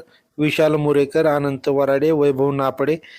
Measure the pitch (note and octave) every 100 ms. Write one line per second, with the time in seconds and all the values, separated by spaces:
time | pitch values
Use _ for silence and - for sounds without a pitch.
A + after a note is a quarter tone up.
0 | - _ _ - D3+ - D#3 D3+ D3 C#3+
1 | C#3 D#3+ D#3+ D3 C#3+ C3+ - C#3 C#3 C#3
2 | D3+ D#3 C#3+ C3 C#3 C#3 C3+ - C#3 E3
3 | -